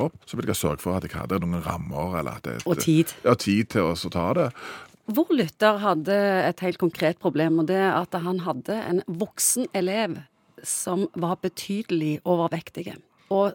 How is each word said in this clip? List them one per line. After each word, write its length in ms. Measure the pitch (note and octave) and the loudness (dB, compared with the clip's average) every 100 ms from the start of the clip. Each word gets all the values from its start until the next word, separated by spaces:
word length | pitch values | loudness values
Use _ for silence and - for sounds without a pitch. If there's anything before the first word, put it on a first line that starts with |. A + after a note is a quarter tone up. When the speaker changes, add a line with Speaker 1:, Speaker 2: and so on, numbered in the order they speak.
| D3+ | -2
Speaker 1:
opp, 100 | - - | -4 -8
så 140 | A2 | -4
vil 100 | A#2+ | -2
jeg 80 | G2 | 0
sørge 180 | D#2+ D2+ | -2 -2
for 160 | F2 F#2 | -2 -2
at 80 | - | -4
jeg 80 | - | -6
hadde 240 | - F#2+ | -2 -2
noen 180 | E2+ F2 D#2 | 0 -2 -4
rammer, 520 | - D2 C#2+ F2 F2 | -6 -6 -4 -4 -2
eller 180 | C2+ - | -4 -6
at 80 | - | -8
det 100 | A1+ F3 | -6 -2
Speaker 2:
Og 160 | E3 | 0
tid. 320 | - D#3+ E3 - B2 | 4 4 2 0 2
Speaker 1:
Ja, 80 | |
tid 360 | B2 - G2+ A2+ | 4 4 2 2
til 180 | A2+ E2 | 2 2
å 40 | E2 | 0
så 120 | F2 | -4
ta 140 | F2+ F2 E3 | -2 0 2
det. 120 | C3+ - - - - - - | 0 -4 -14 -14 -18 -14 -4
Speaker 2:
Vår 300 | A3 F4 D4 | 0 2 2
lytter 400 | E3 - G#3+ G3+ | 0 2 4 4
hadde 320 | G#3 D#3+ D3+ G3+ G3+ F#3+ D3+ | 2 2 2 2 4 4 2
et 120 | - F#3 | 0 -4
helt 140 | E3+ | 0
konkret 380 | E3+ - D#3+ - | -2 2 0 2
problem, 380 | F3+ D3 D#3+ D#3+ | 0 2 2 2
og 60 | D#3+ | 2
det 80 | F#3+ | 2
er 140 | F#3+ | 4
at 240 | D#3+ F3+ F3+ | 2 0 -4
han 240 | F3 F#3 | -2 -2
hadde 360 | F3 C3 - A3 - | -2 -4 -4 -4 0
en 140 | F3 - | -2 -2
voksen 640 | E3+ G#3 - - A#3+ B3+ G3 | -4 -6 -2 0 0 -2 -2
elev 400 | F3+ G#3+ G3+ - - _ _ - - | 0 0 -2 -4 -12 _ _ -14 -8
som 400 | - G3 F3+ - | -4 -2 -2 -2
var 240 | F3 E3+ F#3 F#3 | -2 -2 0 -4
betydelig 760 | - - G3+ - E3+ D#3 D3+ - | -6 -4 -4 0 0 0 0 0
overvektige, 680 | E3+ E3 E3 - - F3+ - - _ _ | 0 0 -2 -8 -12 -12 -14 -20 _ _
og 240 | G3 G3+ | 2 2